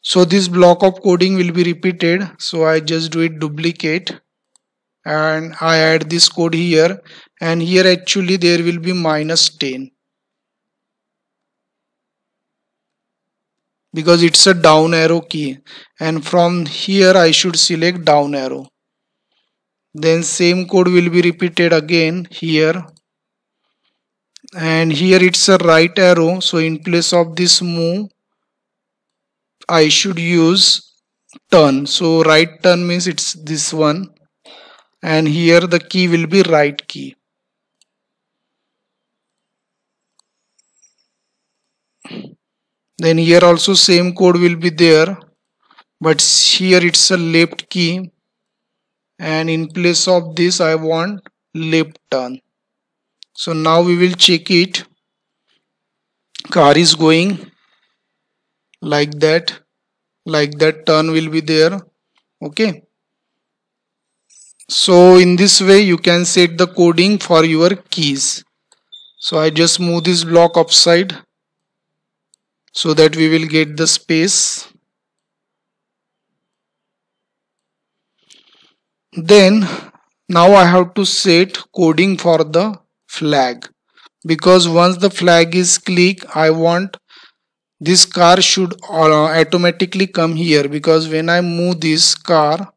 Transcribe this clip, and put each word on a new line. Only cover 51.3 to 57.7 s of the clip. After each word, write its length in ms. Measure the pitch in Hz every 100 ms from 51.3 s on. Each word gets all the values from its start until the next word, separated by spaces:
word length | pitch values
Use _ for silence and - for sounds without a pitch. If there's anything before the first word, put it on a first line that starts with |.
| _ _
left 440 | 165 160 160 156 - _
turn. 300 | 135 123 131 _ _ _ _ _ _ _ _ _ -
So 160 | -
now 300 | 160 160 165
we 140 | 175 175
will 160 | 180
check 360 | 175 - 165 170
it. 340 | 180 185 - - _ _ _ _ _ _ _ _ _ _ _ _ _ _ - -
Car 280 | 180 143 147
is 160 | 170
going 560 | 151 156 160 185 196 - _ _